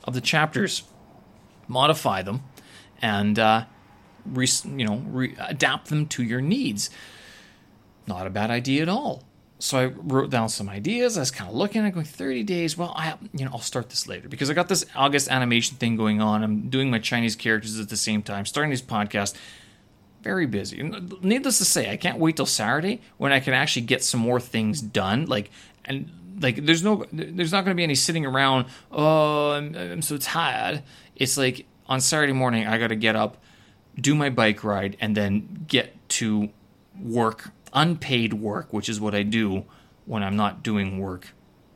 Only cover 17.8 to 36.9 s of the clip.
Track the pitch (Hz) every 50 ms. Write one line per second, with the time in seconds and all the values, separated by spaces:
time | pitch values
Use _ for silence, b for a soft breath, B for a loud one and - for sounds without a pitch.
17.8 | 107 101 110 101 - 113 107 107 101 - 101 101 101 - - 147 147 151 139 120
18.8 | - - 120 107 104 104 - 107 101 - - B B B B B B B B B
19.8 | B B B _ _ _ _ - - 214 196 190 165 127 104 101 92 - - -
20.8 | 135 160 - 202 175 180 196 185 180 185 226 269 277 277 226 - 202 - - 165
21.8 | 113 101 104 - - 170 - - 160 160 160 - 131 123 - - 107 107 123 147
22.8 | 160 190 233 233 B B B B - 139 139 131 135 - 131 131 143 139 - 131
23.8 | 120 117 127 - - - - 123 113 117 123 123 120 - - 113 110 107 104 -
24.8 | 110 104 - 107 95 95 104 127 160 - - 101 101 - B B B B B B
25.8 | - - 135 139 143 160 - - - 180 190 202 165 127 123 139 151 151 165 165
26.8 | 170 208 214 190 - - - 156 - 156 165 180 175 160 185 196 180 196 185 175
27.8 | 175 160 143 131 - - 165 160 151 135 127 135 135 135 135 131 123 131 B B
28.8 | B B - - 151 156 156 156 151 151 151 147 147 147 147 147 147 147 160 175
29.8 | 180 175 - - 156 - 147 139 135 - - 165 165 143 120 110 113 92 151 147
30.8 | - B B B B B B - 139 135 - 139 135 127 127 - - _ _ _
31.8 | _ - 131 131 127 - - 156 151 139 135 131 131 127 117 113 110 104 110 113
32.8 | 117 113 113 107 110 113 110 110 107 104 - - b b b b b b b b
33.8 | b _ - - 127 139 151 151 147 139 127 117 113 110 104 107 - 107 101 98
34.8 | 98 101 98 - 104 104 107 107 104 101 98 107 - - - - - - - 127
35.8 | 120 - - - - - - - 120 110 107 107 104 104 - _ _ _ _ _
36.8 | _ _